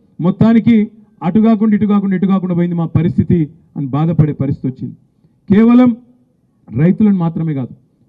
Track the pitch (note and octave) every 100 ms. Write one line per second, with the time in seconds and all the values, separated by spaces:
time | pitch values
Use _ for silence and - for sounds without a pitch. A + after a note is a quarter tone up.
0 | _ - D#3+ - A3 A3+ A3+ A3+ G#3 -
1 | _ - F3 F3 A3 A3 A3 G#3 G#3+ G3+
2 | G3 F#3 F#3+ F#3+ F3+ E3+ F3 E3+ E3 -
3 | E3+ - D#3 F3+ D3 - _ - C#3 C#3
4 | E3 D#3 D3+ C3+ C3+ - C3 B2+ B2 -
5 | _ _ _ _ - G3 A3+ A#3+ B3+ A3+
6 | - _ _ _ _ _ - - E3 -
7 | G#3+ F#3+ E3 E3 D#3+ C#3 B2 - _ _